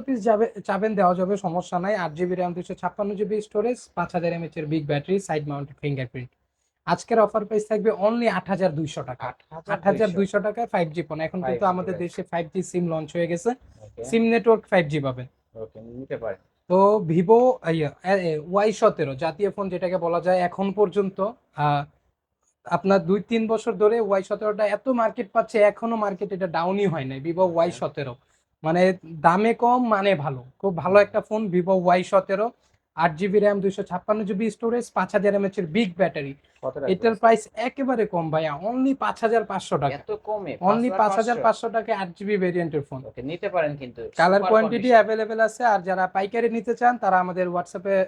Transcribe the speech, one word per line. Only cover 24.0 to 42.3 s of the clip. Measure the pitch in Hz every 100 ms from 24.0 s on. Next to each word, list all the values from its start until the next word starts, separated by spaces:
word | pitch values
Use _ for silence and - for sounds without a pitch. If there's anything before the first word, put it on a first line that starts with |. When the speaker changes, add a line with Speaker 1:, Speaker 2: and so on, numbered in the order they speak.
Speaker 1:
ওয়াই | 202 196
সতেরোটা | 190 202 214 202 208
এত | 208 269
মার্কেট | 247 220 247 202
পাচ্ছে, | 226 220 220
এখনো | 208 202 233 226
মার্কেট | 202 190 196
এটা | 190 185
ডাউনই | 160 175 202 196
হয় | 147
নাই, | 131 135
Vivo | 160
Speaker 2:
আচ্ছা। | 165 185
Speaker 1:
ওয়াই | 165 175
সতেরো। | - 156 151 135 120 _ _ _ _
মানে | 156 170 185 180 160
দামে | 165 165 185 226
কম, | 226 240 247 240
মানে | 202 202
ভালো, | 170 143 127 123 -
খুব | 196 165
ভালো | 180
Speaker 2:
হুম। | 202
Speaker 1:
একটা | 202 214
ফোন | - 214 214
Vivo | 180 175 190
ওয়াই | 175 180
সতেরো, | - 196 190 196 233 - _ _ _
আট | 160 170 156
জিবি | 196 202
র্যাম, | 202 202
দুইশো | 196 196
ছাপ্পান্ন | 202 180 - 214
জিবি | 202 190 226
স্টোরেজ, | - 233 240 226
পাঁচ | 202 190
হাজার | 208 202
এমএএইচ | 202 196 202
এর | 170
বিগ | 190 202 175
ব্যাটারি। | 170 156 139 139 _ -
Speaker 2:
কত | 131
টাকা | 143 139
Speaker 1:
এটার | 185 233
Speaker 2:
প্রাইস? | 214
Speaker 1:
প্রাইস | 226 220 - - 247
একেবারে | - 262 240 202
কম | 175 160
ভাইয়া, | 156 156 147
only | 202 254 269 269
পাঁচ | 208 196
হাজার | 226 226
পাঁচশো | 202 185 - 170
টাকা। | 139
Speaker 2:
এত | 143 -
কমে? | 214 208 214 170
Speaker 1:
Only | 113
Speaker 2:
পাঁচ | 180
হাজার | 226 247
পাঁচশো? | 190 214
Speaker 1:
পাঁচ | 196
হাজার | 226 240
পাঁচশো | 233 214 233
টাকায় | 226 220 208
আট | 185 -
জিবি | 202